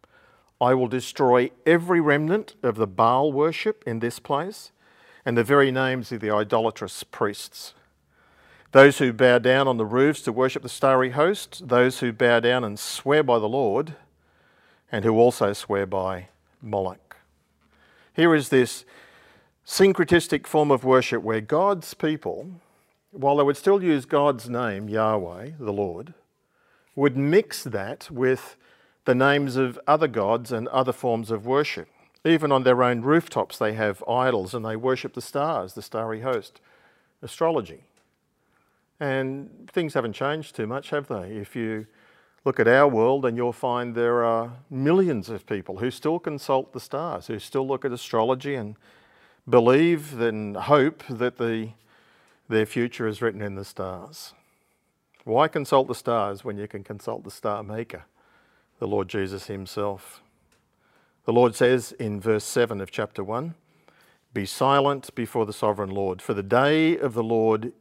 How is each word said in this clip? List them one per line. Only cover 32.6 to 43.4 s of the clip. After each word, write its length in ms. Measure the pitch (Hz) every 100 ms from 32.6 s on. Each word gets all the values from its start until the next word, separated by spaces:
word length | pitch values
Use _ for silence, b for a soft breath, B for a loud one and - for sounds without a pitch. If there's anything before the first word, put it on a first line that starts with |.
their 180 | 127 123
own 200 | 123 120
rooftops, 560 | 123 165 - - 98 -
they 160 | 110
have 300 | 110 107 98 -
idols 480 | 120 127 117 92 120
and 100 | 110
they 120 | 110
worship 360 | 127 127 135
the 80 | -
stars, 520 | - 143 151 147 92
the 80 | 107
starry 400 | - 113 113 110
host, 380 | 127 120 - _ b b b b b b
astrology. 640 | 117 - 165 156 90 69 _ _ _ _ _ _ _ _ _ _ _ -
And 720 | 143 135 131 135 139 - -
things 220 | - 160 143
haven't 180 | 117
changed 420 | 101 139 156 147 -
too 120 | 107
much, 240 | 131 -
have 160 | 147 139
they? 280 | 110 90 107
If 220 | 104 127
you 300 | 110 110 110 b b b b b -
look 140 | 127
at 80 | 113
our 180 | 131 143
world, 380 | 117 117 139 131
and 100 |
you'll 160 | 117